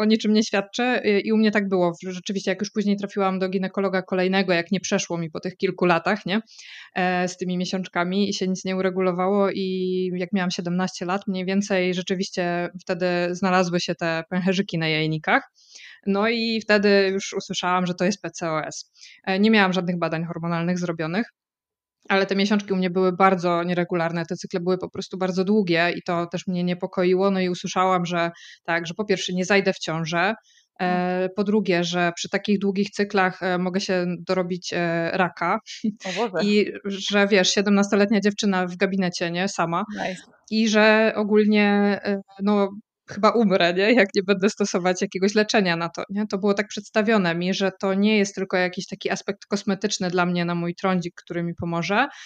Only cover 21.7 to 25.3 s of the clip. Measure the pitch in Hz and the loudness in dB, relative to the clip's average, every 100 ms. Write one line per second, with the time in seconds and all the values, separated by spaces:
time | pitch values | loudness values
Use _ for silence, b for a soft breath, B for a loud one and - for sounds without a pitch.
21.7 | _ _ _ - 196 196 196 202 214 202 | _ _ _ -2 0 2 0 2 2 0
22.7 | 190 185 180 185 175 190 185 175 170 175 | -2 0 2 2 4 4 4 2 0 0
23.7 | 175 175 180 165 170 165 175 - 185 175 | -2 -2 -2 -2 -2 -6 -8 -6 -4 -2
24.7 | 185 180 - 196 190 185 | -2 -4 -10 -10 -6 -4